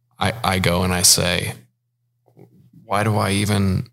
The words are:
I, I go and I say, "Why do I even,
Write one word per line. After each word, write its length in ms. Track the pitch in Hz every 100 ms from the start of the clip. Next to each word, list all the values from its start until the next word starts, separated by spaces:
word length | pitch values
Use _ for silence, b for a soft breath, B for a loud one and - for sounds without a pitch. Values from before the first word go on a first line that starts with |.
| _ -
I, 140 | 98 -
I 160 | 92 92
go 220 | 87 87
and 120 | 92
I 80 | 90
say, 520 | 90 - 87 87 - - - _ _ _ _ _ _ - - _ - -
"Why 180 | - 101
do 120 | 107 104
I 160 | 104
even, 580 | 98 101 104 98 95 -